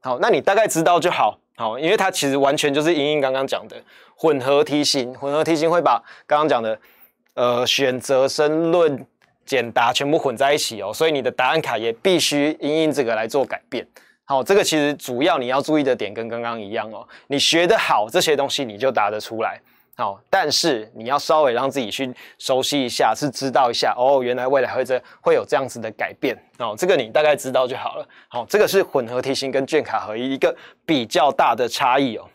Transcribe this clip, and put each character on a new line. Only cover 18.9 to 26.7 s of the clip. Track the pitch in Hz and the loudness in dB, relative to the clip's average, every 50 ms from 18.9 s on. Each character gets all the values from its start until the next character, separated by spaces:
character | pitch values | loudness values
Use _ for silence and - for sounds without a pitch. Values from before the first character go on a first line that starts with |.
答 | 120 113 104 101 | 0 2 0 0
得 | 107 107 | -2 -4
出 | - - 113 110 | -8 -8 -6 -4
来。 | 110 101 90 87 _ _ _ _ _ _ _ - | -4 -4 -6 -8 _ _ _ _ _ _ _ -6
好， | 120 101 98 101 _ _ | -6 -6 -6 -8 _ _
但 | - 196 175 151 | 0 0 0 0
是 | 131 - - 170 139 110 107 - _ | 0 0 0 0 0 0 -4 -10 _
你 | 117 113 | -12 -6
要 | 120 135 | -2 -2
稍 | 147 - - 165 156 | -2 0 2 2 4
微 | 151 131 117 | 4 2 2
让 | 117 131 | 0 -2
自 | 135 127 143 | -2 -2 -4
己 | 120 101 | -4 -4
去 | 98 - 135 127 123 - - - - | -4 -6 -6 -6 -8 -14 -20 -20 -20
熟 | _ - - 135 127 | _ -4 -2 0 0
悉 | 131 - 147 143 131 | 0 0 -2 -2 -2
一 | |
下， | 120 - - 147 113 113 | -2 0 0 2 2 2
是 | - 147 147 | 0 -4 -6
知 | 123 - 135 135 | -4 -4 -6 0
道 | 120 131 131 135 | 2 2 2 2
一 | 117 | 2
下， | - - 123 101 | 0 0 -2 0
哦， | 123 123 131 143 135 | 2 2 4 4 2
原 | 127 120 123 | 2 0 -2
来 | 127 123 | -2 0
未 | 131 139 135 | 0 2 2
来 | 127 110 | 2 0
会 | - 131 131 | -2 -4 -2
这， | 117 131 123 - - - _ | -2 -2 -4 -4 -8 -20 _
会 | _ 170 165 | _ 2 2
有 | 131 101 | 2 2
这 | - - | 0 -2
样 | 139 135 | -2 -2
子 | 120 - 120 | -4 -8 -10
的 | 113 110 107 | -10 -12 -8
改 | - - 90 95 _ | -8 -8 -8 -8 _
变。 | - 131 110 - _ _ _ _ | -4 -4 -4 -4 _ _ _ _
哦， | 123 117 | -6 -6